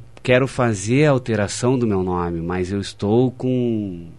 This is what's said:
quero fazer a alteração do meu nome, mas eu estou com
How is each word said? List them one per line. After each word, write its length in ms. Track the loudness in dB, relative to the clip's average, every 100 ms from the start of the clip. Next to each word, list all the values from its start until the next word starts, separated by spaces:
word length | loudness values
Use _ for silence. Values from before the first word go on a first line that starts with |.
| -10 -8
quero 240 | 2 2 2
fazer 580 | 0 0 0 0 2 4
a 60 |
alteração 640 | 2 0 -2 -2 -2 0 2
do 80 | 2
meu 160 | 0
nome, 400 | 0 -2 -2 -4
mas 300 | -4 -2 -2
eu 80 | -4
estou 500 | -6 -4 0 2 2
com 760 | 0 -2 0 0 -2 -4 -8 -12